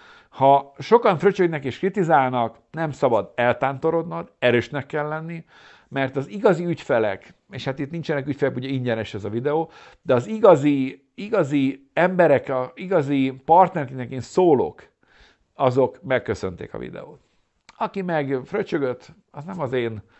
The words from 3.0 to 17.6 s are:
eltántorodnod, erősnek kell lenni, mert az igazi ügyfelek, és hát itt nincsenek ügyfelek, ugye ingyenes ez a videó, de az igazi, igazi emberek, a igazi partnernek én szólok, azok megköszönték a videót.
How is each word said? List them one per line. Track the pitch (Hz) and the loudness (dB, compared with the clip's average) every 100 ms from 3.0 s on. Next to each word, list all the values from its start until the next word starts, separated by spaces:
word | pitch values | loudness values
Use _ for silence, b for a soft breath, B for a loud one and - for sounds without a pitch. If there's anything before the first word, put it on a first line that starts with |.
| 135 110 95 | 2 2 -2
eltántorodnod, | - 120 120 135 135 160 165 165 165 170 _ | -2 0 0 -2 -2 -2 -2 -4 -10 -14 _
erősnek | 123 120 117 147 - | 2 2 0 -6 -6
kell | 156 151 | -6 -4
lenni, | 156 165 165 - b b b b | -6 -10 -14 -16 b b b b
mert | 139 135 143 | -4 -4 -4
az | 135 | -8
igazi | 208 214 170 | 0 2 2
ügyfelek, | 175 170 - 123 107 98 - _ _ | 0 -4 0 0 0 -2 -10 _ _
és | 123 | -10
hát | 135 131 | -8 -6
itt | 135 | -8
nincsenek | 170 156 147 139 | -8 -6 -4 -4
ügyfelek, | 139 135 127 | -2 -2 -4
ugye | 131 | -6
ingyenes | 135 123 113 104 | -4 -2 -4 -4
ez | 107 | -8
a | 104 | -8
videó, | 113 135 151 160 B B B | -4 -2 -2 -4 B B B
de | - | 0
az | 123 165 | 0 0
igazi, | 220 214 160 147 143 131 139 _ | 4 8 8 6 0 -2 -6 _
igazi | - 202 220 143 147 135 135 _ | -14 -4 0 0 0 0 -4 _
emberek, | - 180 185 165 135 - | 0 0 4 4 4 2
a | 131 127 | -4 -4
igazi | - 185 185 139 139 135 131 | -8 -2 -2 0 0 0 -2
partnernek | - 165 180 170 131 131 120 | 4 6 6 2 -8 -8 -10
én | - | -10
szólok, | - - 185 135 85 - - _ b b b b b | -4 2 4 4 2 -6 -20 _ b b b b b
azok | - 135 123 127 - | -2 0 2 0 -2
megköszönték | - 127 123 104 95 87 - | -4 -4 -2 -6 -6 -10 -12
a | - | -12
videót. | 62 87 - 151 _ _ _ _ | -12 -14 -18 -20 _ _ _ _